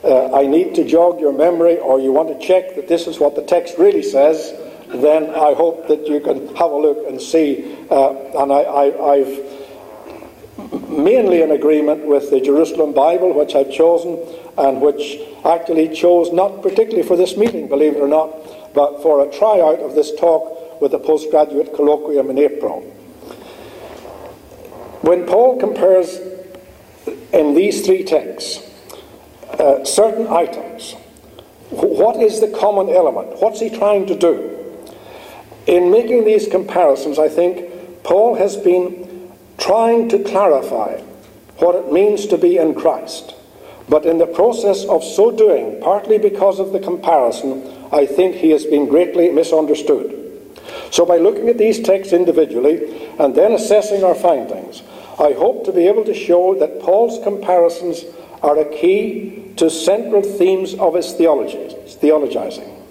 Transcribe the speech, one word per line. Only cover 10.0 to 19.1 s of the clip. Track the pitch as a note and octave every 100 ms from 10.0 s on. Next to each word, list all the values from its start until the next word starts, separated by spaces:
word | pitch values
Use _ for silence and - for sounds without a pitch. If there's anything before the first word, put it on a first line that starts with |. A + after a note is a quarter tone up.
| - - - - - - - - -
mainly | - D#3+ B3+ G#3 F3
in | D#3
agreement | D#3 D3 D3+ D3 D3+ D3+
with | C#3+ -
the | C3+
Jerusalem | C3+ C#3+ D#3 - D3+
Bible, | C3+ D3 F3 F3+
which | D3 D3 D3
I've | C3+
chosen, | - E3 E3+ F3 E3 - - - -
and | C#3 B2+
which | C#3+ C#3+ D3 - - - D#3+
actually | E3+ - D#3+ D#3+
chose | D#3 F3 F3 E3
not | E3 G3 G3
particularly | F#3+ F#3+ A3 A3+ -
for | F3
this | F3+ -
meeting, | A3+ F#3+ C#3+
believe | C#3 D3+ D3
it |
or | C#3+
not, | D#3 D#3+ - - - -
but | C#3+ C#3+ C#3+
for | D#3+